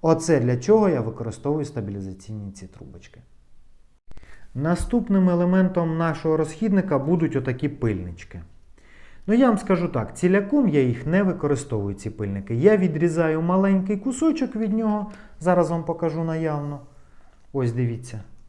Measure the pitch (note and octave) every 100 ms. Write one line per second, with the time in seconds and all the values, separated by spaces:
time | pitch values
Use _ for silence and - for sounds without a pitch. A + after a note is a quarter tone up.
0 | E3 D#3+ D#3+ D3+ B2 B2 - G#3+ G#3 D3+
1 | A2+ - A#2+ G2+ C#3+ D3+ D3 - G2+ G2+
2 | F#2+ F#2 - G#2+ G2+ G2 F#2+ - C2+ E2+
3 | - - - - _ - - - - _
4 | - - - - - B2 D3+ E3+ - A#3+
5 | A#3 G3 F#3 F3 F3 F#3 F#3 F3+ E3 D#3+
6 | E3 D#3 D#3+ D#3 D#3 - A3 G3 - C#3
7 | C#3 E3+ D#3+ C3+ B2+ B2+ D3 D3 A#2 G2
8 | F2+ F2 - F2+ E2+ - - - - -
9 | - - - A3+ C4 G#3 - F#3 F3 -
10 | G#2+ - F3+ F#3+ G3+ D4 A#3+ D3 B2+ A#2+
11 | D3+ F3+ G3 F3 D3 C#3 - A2 G2+ G2
12 | A2 - G2+ G2 G2 A#2 E3+ G#3+ F3+ D3+
13 | E3+ E3 D#3+ D#3 E3 F#3 G3 F#3+ F#3+ G#3
14 | C4 B3 D#4+ D#4 B3 G#3+ A3 G#3+ A3 G#3+
15 | G#3 - - - E3 F3+ D#3+ E3+ D#3+ E3
16 | E3 D3+ E3 D#3+ D#3+ D3+ D3 D3 - -
17 | - - - - - C#3 B2 A#2 B2 A#2
18 | - A2 G2 -